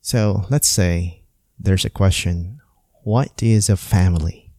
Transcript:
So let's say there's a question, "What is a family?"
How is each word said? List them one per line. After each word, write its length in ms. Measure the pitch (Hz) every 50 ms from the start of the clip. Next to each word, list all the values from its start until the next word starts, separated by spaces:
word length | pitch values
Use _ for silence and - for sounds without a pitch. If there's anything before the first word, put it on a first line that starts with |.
So 460 | _ - - 120 107 104 95 98 95 -
let's 200 | 135 147 - -
say 560 | - - 92 87 87 85 87 87 85 _ _ _ _ _ _ _ _ _
there's 260 | - 101 95 95 -
a 60 | 104
question, 720 | _ - 101 95 92 - - 90 87 85 85 92 117 151 _ _ _ _ _ _ _ _
"What 400 | _ 107 107 120 139 - _ -
is 260 | - 113 110 107 98 -
a 80 | 104
family?" 760 | 90 - - - 95 90 92 85 82 78 80 - - _ - -